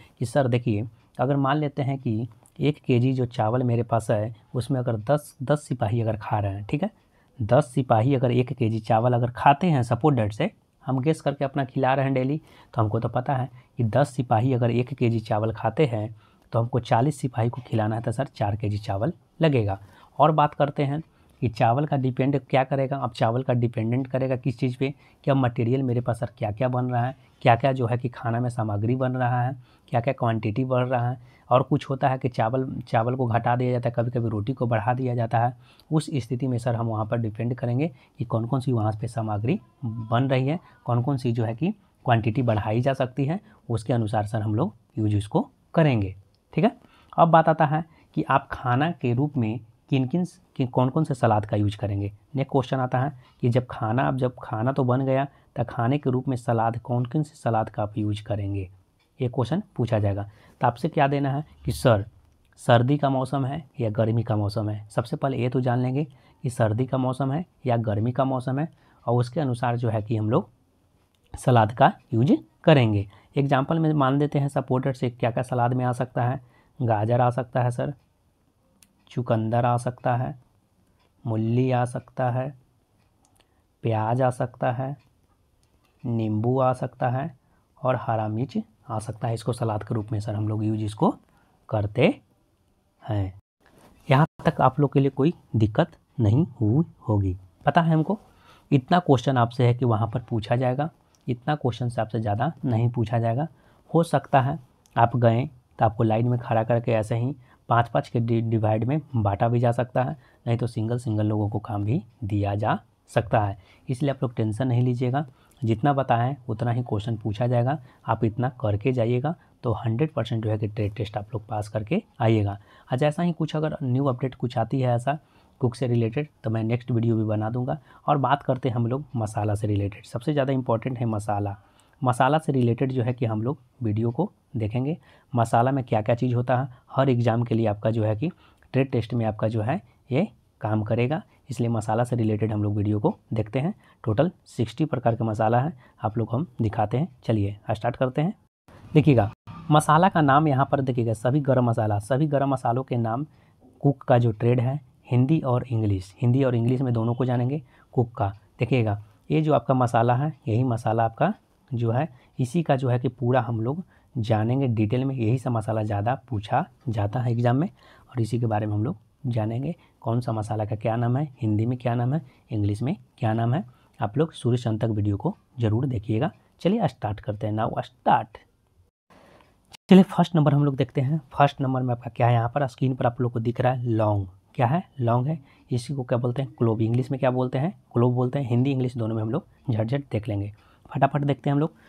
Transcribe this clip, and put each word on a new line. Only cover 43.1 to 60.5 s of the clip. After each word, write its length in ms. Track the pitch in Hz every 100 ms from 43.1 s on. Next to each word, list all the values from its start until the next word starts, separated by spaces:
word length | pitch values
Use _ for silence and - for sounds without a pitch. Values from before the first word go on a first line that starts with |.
| -
है, 160 | 139 190 - - -
उसके 220 | 113 -
अनुसार 340 | 120 107 113 104
सर 160 | 110
हम 120 | 107
लोग 200 | 107 147 - _ -
यूज़ 180 | 107 104
इसको 340 | 101 165 - _ _
करेंगे। 420 | - 156 120 95 - - _ _
ठीक 100 | -
है, 120 | 202 - - _ _ -
अब 100 | 170
बात 200 | 165 160
आता 180 | 160 156
है 180 | 156 165 _ _
कि 80 | -
आप 260 | - 135 -
खाना 400 | - 123 123 160
के 240 | 175 123
रूप 220 | 120 147 139
में 240 | 110 113 - _ -
किन-किन, 340 | 135 127 175 175 - _ -
कि 100 | 127
कौन-कौन 380 | - 127 160
से 100 | 156
सलाद 320 | 139 117 107 107
का 100 | 104
यूज़ 220 | 104 101
करेंगे। 340 | 104 101 101 - _
नेक्स्ट 180 | 135 135
क्वेश्चन 240 | 143 123 135
आता 220 | 127 135
है 140 | 139 - - _
कि 80 | 123
जब 180 | 123 123
खाना, 380 | - 110 117 143
अब 80 | 131
जब 180 | 127 -
खाना 300 | - 110 120
तो 120 | 139
बन 200 | 123 127
गया, 200 | 135 131
तो 400 | 139 - _ -
खाने 340 | 120 - 117 147
के 120 | 139
रूप 180 | 127 127
में 80 | 127
सलाद, 420 | - 113 113 117
कौन-कौन 440 | - 123 120 156
से 120 | 147
सलाद 360 | - 117 113 110
का 120 | -
आप 160 | 104 107
यूज़ 260 | 104 104
करेंगे, 460 | - 104 101 101 92 - _ _ _ -
ये 80 | 123
क्वेश्चन 340 | 120 117 170 - -
पूछा 220 | 117 110
जाएगा। 240 | 101 98 104 - -